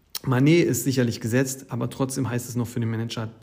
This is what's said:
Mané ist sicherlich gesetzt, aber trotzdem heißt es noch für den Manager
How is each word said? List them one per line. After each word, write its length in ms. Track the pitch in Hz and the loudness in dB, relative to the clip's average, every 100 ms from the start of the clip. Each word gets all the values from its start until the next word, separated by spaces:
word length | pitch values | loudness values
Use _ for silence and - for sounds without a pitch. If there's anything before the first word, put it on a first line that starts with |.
| _ - | _ -8
Mané 380 | - 127 139 170 | -2 4 6 6
ist 220 | - - | 4 2
sicherlich 360 | 139 127 120 107 | 0 2 2 0
gesetzt, 460 | 113 123 135 - - | 0 2 0 -2 -8
aber 180 | 127 131 | -6 -4
trotzdem 400 | - 131 139 120 | -2 -4 -2 -2
heißt 200 | 120 - | -4 -4
es 80 | 120 | -4
noch 100 | 117 | -4
für 140 | 123 | -2
den 100 | 113 | -2
Manager 400 | 113 113 117 110 - | -2 -4 -6 -8 -8